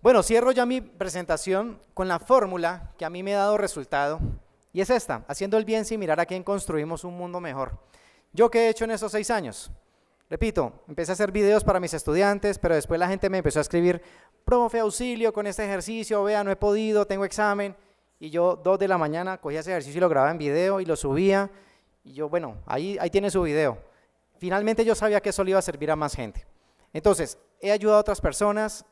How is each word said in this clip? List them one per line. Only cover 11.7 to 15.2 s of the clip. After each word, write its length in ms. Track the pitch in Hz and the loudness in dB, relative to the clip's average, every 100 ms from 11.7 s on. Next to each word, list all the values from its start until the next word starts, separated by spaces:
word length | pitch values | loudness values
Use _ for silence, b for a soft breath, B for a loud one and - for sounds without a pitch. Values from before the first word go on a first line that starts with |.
| 185 | 2
mis 120 | 180 | 0
estudiantes, 640 | 160 - 156 202 202 208 190 | -6 -2 2 2 2 0 0
pero 160 | 175 160 | 2 2
después 240 | - 165 | 2 0
la 80 | 180 | 0
gente 200 | 190 196 | 0 0
me 100 | 190 | 0
empezó 200 | 156 147 | 0 0
a 40 | |
escribir, 380 | 147 175 175 175 B B B _ | 0 2 2 2 B B B _
"Profe, 340 | - 247 233 233 | 0 2 2 0
auxilio 540 | 220 - 247 233 | -2 -2 -6 0